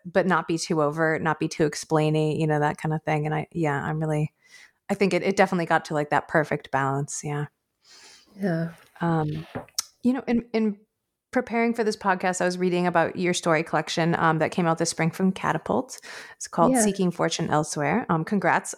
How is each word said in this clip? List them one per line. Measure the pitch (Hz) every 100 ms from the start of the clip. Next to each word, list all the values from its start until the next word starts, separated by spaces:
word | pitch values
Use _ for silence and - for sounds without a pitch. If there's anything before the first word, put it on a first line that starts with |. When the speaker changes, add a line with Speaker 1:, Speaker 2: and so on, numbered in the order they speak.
Speaker 1:
but | 175 190 180
not | 160 -
be | 165
too | - 165
overt, | 147 160 160 156
not | 165 151
be | 160
too | - 156
explainy, | - - 156 156 156 156 151
you | 156
know, | 151
that | 147 -
kind | 160
of | 156
thing. | - 151 151
And |
I, | 156 -
yeah, | 170 151 143
I'm | 143 156
really, | 156 151 151 _ _ - - _ -
I |
think | 202 190
it, | 175
it | 196 196
definitely | 185 180 165
got | 160 -
to, |
like, | 156 147
that | 147 -
perfect | 165 143 147 -
balance. | 131 135 139 143 -
Yeah. | 151 147 147 _ _ _ _ - - - _ 196
Speaker 2:
Yeah. | 196 165 165 - - -
Speaker 1:
Um, | 170 160 151 156 160 - - - - _
you | 240
know, | 262 -
in, | 240 240
in | 226 214 202 _ _ _ _ _
preparing | 254 247 233 233
for | 233
this | 214 214
podcast, | 202 185 185 180
I |
was | 180 180
reading | 185 180 180
about | 170 156 -
your | 175
story | 175 175 156
collection, | 165 156 160 - 165 -
um, | 165 160
that | 156
came | - 170
out | 165
this | 170
spring | - 165
from | - 190
Catapult. | 185 156 160 - 220 - - - - - -
It's | -
called | - 170
Speaker 2:
Yeah. | 254
Speaker 1:
Seeking | 214 190 180
Fortune | - 165 - 160
Elsewhere. | 151 156 156 147 202 -
Um, | 165
congrats | 160 202 165 160 -